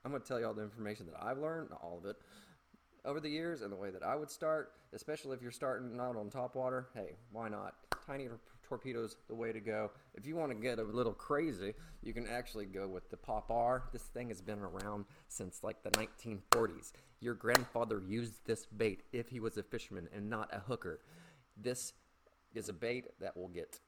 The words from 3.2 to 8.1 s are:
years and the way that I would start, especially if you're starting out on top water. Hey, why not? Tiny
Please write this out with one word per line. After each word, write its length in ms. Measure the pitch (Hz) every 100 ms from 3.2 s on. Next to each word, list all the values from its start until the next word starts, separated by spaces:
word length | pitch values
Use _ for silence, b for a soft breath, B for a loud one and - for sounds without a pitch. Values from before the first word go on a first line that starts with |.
| 151
years 320 | 156 165 156
and 100 | 101
the 60 | 95
way 120 | 98
that 140 | 92
I 120 | 82 139
would 140 | 147
start, 440 | - 156 156 - B B
especially 440 | - - 151 139 131
if 60 |
you're 100 | 123
starting 460 | - 139 120 123 120
out 180 | 123 117
on 120 | 104
top 260 | 127 127 131
water. 340 | 127 127 127
Hey, 220 | 117 95 - -
why 160 | 107 113
not? 280 | 104 101 - - -
Tiny 220 | -